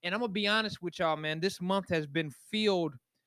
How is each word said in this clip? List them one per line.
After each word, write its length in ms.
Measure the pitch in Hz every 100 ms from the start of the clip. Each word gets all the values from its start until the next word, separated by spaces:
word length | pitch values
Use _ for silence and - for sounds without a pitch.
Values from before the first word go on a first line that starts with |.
And 100 | 175
I'm 60 | 202
gonna 140 | 240
be 140 | 190 202
honest 360 | 214 214 156
with 160 | 175 -
y'all, 160 | 165 156
man, 240 | 156 156
this 200 | 185 -
month 280 | 180 196 185
has 160 | 170 147
been 240 | 151 156 - -
filled 420 | 214 214 185 160 127 _ _